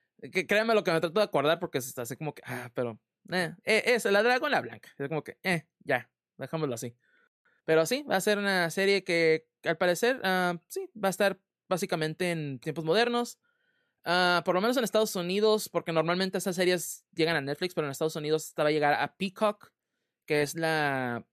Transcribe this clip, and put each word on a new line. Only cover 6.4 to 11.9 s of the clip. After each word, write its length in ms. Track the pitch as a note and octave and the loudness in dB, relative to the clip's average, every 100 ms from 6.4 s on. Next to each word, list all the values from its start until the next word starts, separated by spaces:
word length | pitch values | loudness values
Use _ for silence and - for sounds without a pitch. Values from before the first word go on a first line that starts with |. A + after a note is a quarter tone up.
| C3+ E3 D3+ | -8 -4 -4
así. 220 | A#2 B2 - _ _ _ _ _ _ - | -4 -8 -14 _ _ _ _ _ _ 2
Pero 180 | D#3+ | 2
sí, 180 | D#3+ C4 | 2 -2
va 120 | C#4+ G3 | 0 0
a 40 | |
ser 160 | G3 G3+ | 2 0
una 320 | G3+ F#3+ E3+ | 2 0 0
serie 340 | E3+ G3 G3 | 0 2 2
que, 420 | F#3+ E3+ E3 D#3+ - _ | 2 2 4 2 -2 _
al 120 | D3 E3 | -4 0
parecer, 460 | F3+ F3 A#3 C4 | 2 2 2 0
ah, 340 | F#3+ F#3 F3+ F3 - | 0 0 0 -2 -8
sí, 200 | - F#4+ A3 | -12 -10 -4
va 120 | G3 | -4
a 20 | |
estar 280 | F#3 G3+ F#3+ _ _ - | 2 0 0 _ _ -4
básicamente 600 | F3+ F#3+ | -4 -2